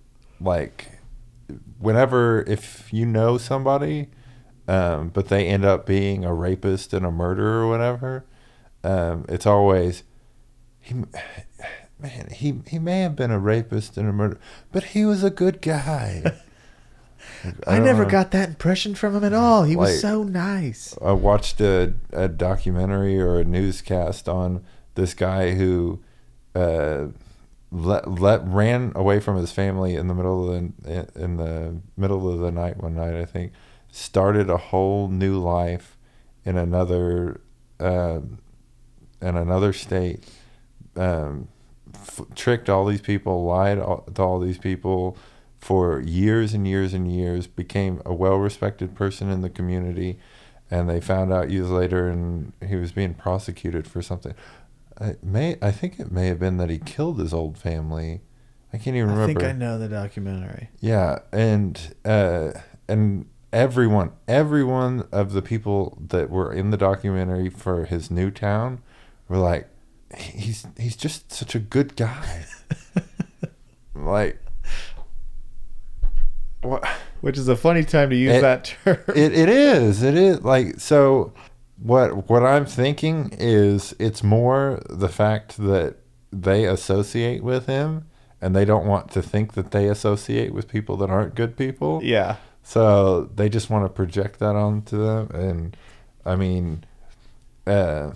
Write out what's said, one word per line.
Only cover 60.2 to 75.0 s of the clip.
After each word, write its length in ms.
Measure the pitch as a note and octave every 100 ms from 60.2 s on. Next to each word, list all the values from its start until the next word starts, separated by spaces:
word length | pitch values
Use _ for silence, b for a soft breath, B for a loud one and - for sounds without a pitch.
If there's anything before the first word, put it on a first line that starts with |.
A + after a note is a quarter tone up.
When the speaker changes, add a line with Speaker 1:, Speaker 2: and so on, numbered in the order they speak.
| G2 F#2+ F#2 - A2+ -
Speaker 1:
Yeah, 380 | A2 A2 F2 - -
and, 640 | G2+ A2+ G#2 G2 - - -
uh, 480 | G#2 G#2+ F#2+ F2 D#2+ - B - -
and 380 | G#2+ G#2+ G2 - - -
everyone, 580 | A2+ C3 B2 A#2 G#2 F2 - -
everyone 800 | C3 D3+ D3 B2+ B2+ B2+ B2+ -
of 180 | G2+ G2
the 100 | G2
people 560 | F2+ A2+ G#2 G2+ F2+ - E2
that 200 | F2+ C#2
were 220 | F2+ E2+
in 200 | D2+ G2
the 60 | G#2
documentary 720 | G2 G2 G2 F#2+ F#2 F#2 F#2
for 360 | - F#2+ F2+ D#2+
his 260 | F2 D#2+
new 200 | F2 F#2+
town 500 | G2+ G#2 G#2 B2 B2 - b b b -
were 80 | F#2
like, 320 | F2+ E2+ - - _ _ - -
"He's, 500 | - - G#2+ A2 - -
he's 200 | A#2+ -
just 340 | D#3 - -
such 240 | - - A#2
a 40 |
good 360 | G#2+ C3 C#3+ -
guy." 480 | A2+ B2 - E2 -
Speaker 2:
<laughs> 1500 | - - - - F3+ - - F3 - D#3+ - - _ - C#2+
Speaker 1:
Like, 440 | D2 G2+ G2+ - - - - B B B